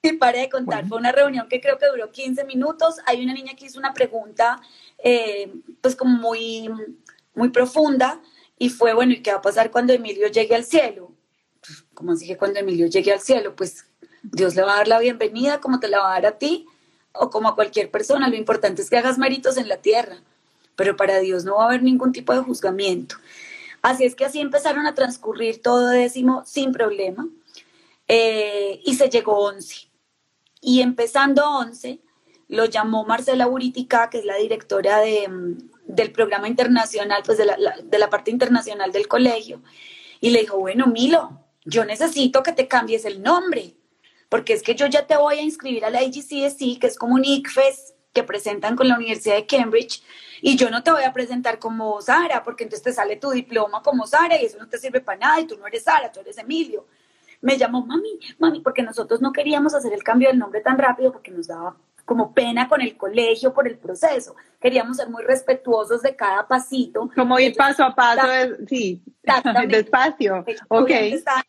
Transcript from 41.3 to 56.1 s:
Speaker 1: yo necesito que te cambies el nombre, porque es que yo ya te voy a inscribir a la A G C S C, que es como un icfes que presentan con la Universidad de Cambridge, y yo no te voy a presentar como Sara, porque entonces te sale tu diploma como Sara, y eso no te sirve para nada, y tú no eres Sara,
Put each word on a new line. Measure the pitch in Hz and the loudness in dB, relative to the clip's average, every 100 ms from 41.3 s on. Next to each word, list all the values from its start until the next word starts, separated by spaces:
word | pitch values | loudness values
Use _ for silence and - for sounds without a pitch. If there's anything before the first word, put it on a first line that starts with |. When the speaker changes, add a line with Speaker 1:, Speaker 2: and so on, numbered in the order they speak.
| - _ _ | -14 _ _
Speaker 1:
yo | - 190 | -4 -2
necesito | 214 214 320 302 254 262 | -2 -2 -2 0 2 2
que | 262 | 0
te | 320 262 | -2 0
cambies | 254 226 220 | 0 0 -2
el | 220 196 | -4 -6
nombre, | 202 - 359 285 175 _ _ _ _ _ _ | 0 0 0 -6 -8 _ _ _ _ _ _
porque | - - | -4 0
es | 214 | -2
que | - | 0
yo | 233 285 | 0 2
ya | 285 285 | 2 2
te | 302 | 2
voy | 294 294 | 2 0
a | |
inscribir | 302 311 269 240 | -4 -6 -8 -4
a | 220 | -2
la | 240 | -2
A | |
G | 262 269 | -2 -4
C | 285 285 277 | -10 -4 -4
S | 277 | -2
C, | 262 240 | -6 -2
que | 247 | -2
es | - | -2
como | 233 | 0
un | 254 | 2
icfes | 269 277 277 - 269 269 - _ _ | 4 0 0 2 2 2 -16 _ _
que | - | -4
presentan | - 202 202 202 208 | -2 -6 -6 -6 -4
con | 247 262 | 0 2
la | 240 | 2
Universidad | 226 214 220 202 | -2 -6 0 0
de | 208 | 2
Cambridge, | 269 226 220 - - _ - - - | 0 2 0 0 -12 _ -20 -20 -4
y | - 262 | 0 2
yo | 247 | 2
no | 226 | 2
te | 285 | 2
voy | 311 | 2
a | 262 | 2
presentar | 262 240 247 247 226 | -2 -6 -4 -4 -4
como | 226 226 220 208 | -6 -6 -4 -6
Sara, | 202 294 339 254 | 2 2 2 -2
porque | - - | -4 -10
entonces | 233 - | -10 -6
te | 247 | -6
sale | 247 208 208 | -2 -4 -4
tu | 277 | -4
diploma | 254 247 233 208 208 | -4 -2 -2 -2 -2
como | 294 254 214 | 0 0 0
Sara, | 294 339 330 | 2 4 2
y | 240 | 0
eso | 208 | -8
no | 220 | -14
te | - | -10
sirve | 262 254 | -4 -4
para | 254 190 | -4 -2
nada, | 247 320 | 2 2
y | 320 | 0
tú | 214 | -10
no | 202 | -12
eres | - | -6
Sara, | - 311 262 | 0 0 0